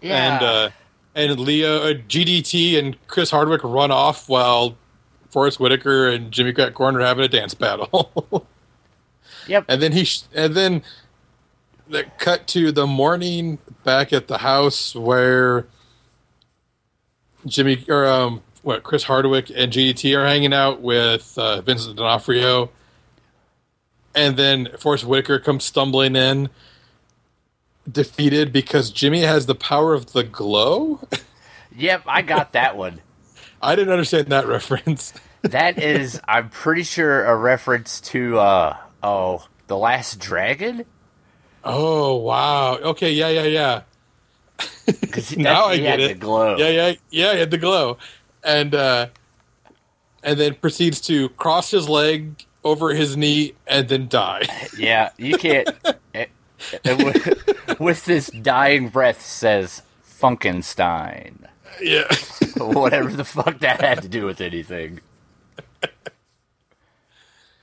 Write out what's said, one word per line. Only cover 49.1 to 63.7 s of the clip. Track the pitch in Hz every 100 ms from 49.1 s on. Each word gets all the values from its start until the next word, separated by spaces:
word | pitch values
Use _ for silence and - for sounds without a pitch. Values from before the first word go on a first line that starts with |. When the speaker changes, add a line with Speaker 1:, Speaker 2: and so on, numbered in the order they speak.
| _ _ _ _ _ _ _ _ _ _ _
Speaker 2:
and | 151 147
then | 147 131
proceeds | 160 - 170 143
to | - 151 131
cross | - 165 170 -
his | 202 151
leg | 151 151 156 156 151 - _
over | 151 151 156
his | 151 147 139
knee | 147 147 147 - -
and | 139 127
then | 135 127
die. | 123 92 98 - -
<laughs> | - 107
Speaker 1:
Yeah, | 110 110 107 -
you | 139 359
can't. | 160 139 - - - - _
Eh, | 110 117 _ _ - - -
eh, | - 131
with, | 139 - 175 - - 403 - -
with | 165 160
this | - 170 -
dying | 113 113 127 139 143 120
breath | 127 127 110
says, | - - 113 104 92 - _ _ _
"Funkenstein." | - 131 120 101 90 - - 87 82 82 - - - - _ - -
Speaker 2:
Yeah. | 175 151 - - -
<laughs> | - - -
Speaker 1:
Whatever | 113 143 127 143 131
the | 131
fuck | 139 151 - 139
that | 139